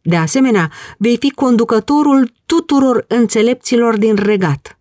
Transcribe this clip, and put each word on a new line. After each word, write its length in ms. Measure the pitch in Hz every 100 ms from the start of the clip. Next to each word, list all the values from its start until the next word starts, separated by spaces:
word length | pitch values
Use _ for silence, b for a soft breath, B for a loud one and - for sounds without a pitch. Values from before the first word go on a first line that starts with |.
De 140 | - 170
asemenea, 560 | 160 269 262 208 160 B B B
vei 200 | 226 240
fi 120 | 277
conducătorul 1000 | - 269 233 233 226 214 294 294 269 247 _ -
tuturor 600 | 330 330 277 269 233 -
înțelepților 880 | 233 220 233 226 254 - 240 233 220
din 180 | 220 208
regat. 560 | 202 208 175 139 - -